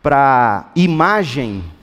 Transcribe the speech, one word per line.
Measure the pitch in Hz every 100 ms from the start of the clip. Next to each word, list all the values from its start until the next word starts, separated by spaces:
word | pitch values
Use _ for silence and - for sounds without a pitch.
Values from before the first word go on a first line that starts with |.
pra | 202 139 139 127 120 101 -
imagem | 170 175 156 170 214 165 131 117 98 85 -